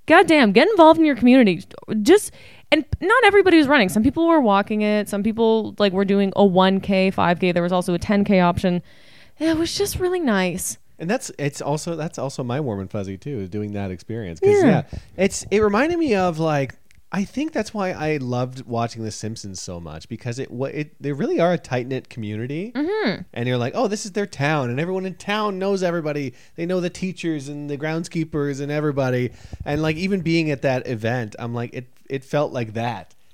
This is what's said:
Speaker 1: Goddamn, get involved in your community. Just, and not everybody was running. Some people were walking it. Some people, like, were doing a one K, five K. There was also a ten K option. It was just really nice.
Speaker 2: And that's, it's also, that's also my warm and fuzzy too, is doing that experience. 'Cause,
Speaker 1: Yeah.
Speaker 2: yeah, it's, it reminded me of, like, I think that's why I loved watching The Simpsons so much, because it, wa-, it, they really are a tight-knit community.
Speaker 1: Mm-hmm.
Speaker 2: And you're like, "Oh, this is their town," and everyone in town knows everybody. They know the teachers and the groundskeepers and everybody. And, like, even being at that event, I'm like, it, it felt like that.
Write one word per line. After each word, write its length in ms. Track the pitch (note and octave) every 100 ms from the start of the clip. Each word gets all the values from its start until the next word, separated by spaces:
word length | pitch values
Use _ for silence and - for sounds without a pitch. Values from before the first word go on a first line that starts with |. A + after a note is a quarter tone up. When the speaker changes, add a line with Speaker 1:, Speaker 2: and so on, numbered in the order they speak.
| -
Speaker 1:
Goddamn, 460 | E4 E4+ D4+ A3+
get 160 | G3 E4+
involved 320 | G#4 D#4+ E4
in 40 |
your 120 | D#4 C4
community. 480 | B3 B3+ A3 E3+ - - - A3
Just, 280 | G#3 G4+ - - - - -
and 140 | D#4 C4+ -
not 240 | F4 A#4+
everybody 320 | G#4+ G4+ F#4 E4
was 100 | C4+
running. 220 | D4 F#3
Some 160 | G#3+
people 240 | A#3 D#4+ E4
were 120 | E4
walking 420 | A#3 G3 G3+ G#3+
it. 260 | G#3 G#3 G3+
Some 160 | G3+
people, 500 | G#3 A3 A3+ A3 G#3 -
like, 120 | G#3
were 120 | F#3
doing 280 | G3 G3+ G3 -
a 80 |
one 340 | G3+ F3+ F#3+ G3
K, 320 | G3 F#3+ F#3+
five 300 | F#3+ F3 F3
K. 100 | F#3
There 140 | F3
was 80 | F3
also 200 | F3+ F3+
a 60 | F3
ten 240 | - G3+
K 160 | G3+ F#3+
option. 440 | F3+ F#3+ - F3 - - - - - -
It 160 | D#4+ D#4
was 200 | E4 -
just 220 | G4+ -
really 220 | F4+ F4+
nice. 580 | D4 G3 F#3 F3 - - - -
Speaker 2:
And 80 | D#3+
that's, 220 | B3 - -
it's 220 | C#3+ -
also, 320 | - D3 -
that's 240 | E3 D#3+ -
also 240 | C3 -
my 160 | B2+ B2+
warm 220 | D3 G2+
and 100 | F#2+
fuzzy 260 | G#2+ F#2+ G2
too, 220 | D3 C3
is 100 | F#2+
doing 240 | G#2 G#2
that 180 | G2+ G2
experience. 480 | F#2 - A2+ G2 E2
'Cause, 100 | G4
Speaker 1:
Yeah. 280 | G#4 D#4 F#3 -
Speaker 2:
yeah, 60 | - - -
it's, 300 | F#3+ - -
it 140 | G3+
reminded 340 | G#3+ G3+ D4+ F4
me 200 | D#4 G3+
of, 240 | F3+ D#3
like, 340 | D#3+ D3 C3 - - - -
I 100 | F3+
think 300 | G3+ - D#4
that's 200 | D4+ G#3
why 200 | G#3+ F#3
I 240 | C3+ D#3 D3+
loved 500 | B2 B2 B2+ C3 A#2+
watching 380 | A#2 A#2 A#2
The 80 | A2
Simpsons 480 | - G#2+ A2 G2+ F#2
so 180 | - F2
much, 300 | E2 D#2 -
because 320 | A#2 B2 A#2+
it, 100 | -
wa-, 160 | A#2+ C3+
it, 340 | D3 D3+ -
they 120 | C#3
really 260 | C#3+ A#3+ F4+
are 140 | E3+
a 40 | E3+
tight-knit 520 | - B2+ B2 C3 -
community. 640 | - G#2 G#2+ B2+ D3 G#3
Speaker 1:
Mm-hmm. 480 | B3 D4+ G#4+ D#4+ - -
Speaker 2:
And 140 | - B2
you're 120 | B2
like, 160 | B2 E3+
"Oh, 100 | A#3+
this 200 | G#3 G#3+
is 40 |
their 160 | G#3 G3+
town," 440 | - C#3+ D#3 B2
and 100 | B2
everyone 260 | E3+ F#3+ F#3+
in 80 |
town 460 | F3+ - G#3+ G#3 F#3
knows 240 | F#3+ G3
everybody. 500 | F3+ E3+ D3+ D3 C3+ - - -
They 100 | E3+
know 140 | F#3
the 100 | F3
teachers 580 | - F#3+ F3 E3+ D#3 C3+
and 220 | D3 D3
the 80 | C#3+
groundskeepers 840 | D#3 D#3+ E3 E3 D#3+ D#3 C#3+ C3+
and 120 | C#3+
everybody. 580 | D3+ D3+ C#3 C3 B2 B2 - - -
And, 160 | - D3
like, 140 | D#3
even 260 | D#3 F#3 G3
being 280 | E3 E3 D#3
at 120 | C#3
that 260 | C#3+ B2+ -
event, 480 | A#2 A2+ B2 A2 -
I'm 160 | A#2
like, 180 | A#2+ A#2+
it, 120 | - B2 - -
it 140 | C3+
felt 280 | - D3 D3
like 220 | B2+ A2+
that. 400 | G#2+ A#2 G#2 E2 - -